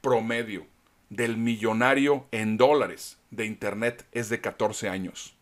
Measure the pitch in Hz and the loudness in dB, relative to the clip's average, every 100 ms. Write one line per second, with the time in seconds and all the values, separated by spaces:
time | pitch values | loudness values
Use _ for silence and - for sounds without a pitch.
0 | 135 120 113 117 113 95 - _ _ _ | 0 2 2 -4 -4 -10 -14 _ _ _
1 | _ 104 117 113 117 113 110 110 127 139 | _ -4 -2 0 0 0 0 2 4 4
2 | 143 139 - 113 110 110 131 147 98 80 | 2 0 -2 -4 -2 4 6 6 2 -4
3 | - - _ - 110 107 104 101 120 117 | -16 -18 _ -6 -6 -4 -6 -2 -2 -4
4 | - 117 110 113 104 - 110 104 104 95 | -8 -6 -4 -4 -4 -2 -2 -2 -4 -4
5 | 90 - - _ | -6 -10 -18 _